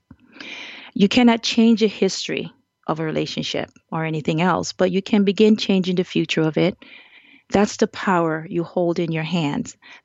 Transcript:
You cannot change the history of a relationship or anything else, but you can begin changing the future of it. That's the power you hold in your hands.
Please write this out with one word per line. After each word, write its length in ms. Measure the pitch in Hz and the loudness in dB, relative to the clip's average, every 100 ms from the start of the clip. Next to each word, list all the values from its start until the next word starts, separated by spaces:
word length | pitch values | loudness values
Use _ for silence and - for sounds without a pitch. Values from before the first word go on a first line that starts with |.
| _ - _ - - - - - - | _ -20 _ -20 -18 -16 -16 -18 -8
You 140 | - 196 | 0 2
cannot 340 | 254 240 226 | 6 4 4
change 380 | - - 226 214 | 0 2 4 4
the 80 | 214 | 2
history 680 | - 190 - - - 170 _ _ _ - | 0 -2 -2 -8 -8 -8 _ _ _ -6
of 140 | 160 | -4
a 40 | |
relationship 680 | 160 151 156 - - - - _ - | -4 -4 -4 -6 -6 -6 -8 _ -10
or 140 | 165 160 | -6 -4
anything 340 | 156 - 160 | -4 -2 0
else, 320 | 180 165 - | 2 0 -2
but 200 | - 185 | -2 0
you 100 | 185 | 0
can 220 | - 214 | 0 2
begin 340 | 196 190 214 220 | 2 4 4 4
changing 380 | - 190 180 185 | 2 0 0 -2
the 80 | |
future 400 | 180 165 165 - | -2 -2 -2 0
of 160 | 156 156 | 0 2
it. 180 | 165 - - - - _ _ _ _ | 0 -2 -14 -20 -20 _ _ _ _
That's 260 | 196 208 - | 2 2 0
the 100 | 220 | -2
power 580 | - - 175 165 160 160 | -2 -2 0 0 -2 -6
you 160 | 170 | -6
hold 360 | 170 185 170 170 | -4 -2 -2 -2
in 120 | 170 | -2
your 120 | 160 | -4
hands. 520 | 160 175 143 - - - - - | -4 -2 -2 -4 -8 -12 -20 -14